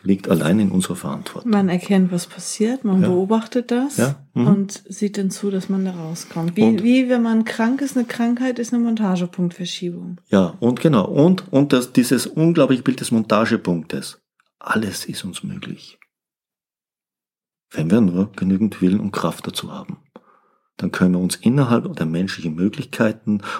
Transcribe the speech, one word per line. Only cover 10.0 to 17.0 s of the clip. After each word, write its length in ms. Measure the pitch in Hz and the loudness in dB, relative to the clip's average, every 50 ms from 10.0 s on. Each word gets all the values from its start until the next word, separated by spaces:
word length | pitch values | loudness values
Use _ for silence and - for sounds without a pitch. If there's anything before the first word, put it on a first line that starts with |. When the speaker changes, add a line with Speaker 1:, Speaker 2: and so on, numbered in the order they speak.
| 180 180 180 - _ - | -12 -12 -14 -12 _ 0
Speaker 1:
Ja, 260 | - 95 92 82 - - | 2 4 2 2 0 0
und 200 | 117 120 123 - | 0 0 2 2
genau. 240 | - 160 139 104 92 | 2 4 4 4 2
Und, 460 | 104 - 139 151 180 190 185 - - | 2 4 4 6 6 4 2 0 0
und 200 | - 135 143 143 | 2 2 4 4
das, 200 | 139 127 123 - | 4 2 2 2
dieses 340 | - 127 120 - 139 113 - | 2 2 2 4 2 0 0
unglaubliche 560 | - - 156 160 170 165 165 135 123 131 120 | -2 0 2 2 4 4 4 4 4 4 2
Bild 180 | - 135 127 - | 2 -2 -2 -2
des 100 | 117 - | -2 0
Montagepunktes. 1080 | 117 113 107 - 107 104 113 101 113 104 - - 87 82 78 - - 67 - - - _ _ _ _ _ _ _ _ _ | 0 0 2 2 2 2 2 2 0 0 0 -2 -2 -2 -4 -6 -8 -10 -10 -10 -16 _ _ _ _ _ _ _ _ _
Alles 460 | - - 120 110 110 95 90 - - | -6 -2 -2 -2 -2 -4 -6 -8 -10
ist 200 | - - - - | -10 -10 -10 -10
uns 180 | 95 85 - - | -12 -12 -10 -10
möglich. 540 | 101 95 92 - - - - - - - _ _ _ _ _ _ _ _ _ _ _ _ _ _ _ _ _ _ _ _ _ | -10 -10 -10 -10 -12 -14 -14 -16 -20 -20 _ _ _ _ _ _ _ _ _ _ _ _ _ _ _ _ _ _ _ _ _